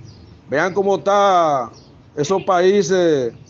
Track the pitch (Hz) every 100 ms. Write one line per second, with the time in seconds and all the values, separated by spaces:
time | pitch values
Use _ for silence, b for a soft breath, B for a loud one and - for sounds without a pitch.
0 | - - - - - 139 185 180 196 185
1 | 170 202 202 180 160 139 110 - - -
2 | - - 143 190 - 180 185 202 170 185
3 | 170 143 120 -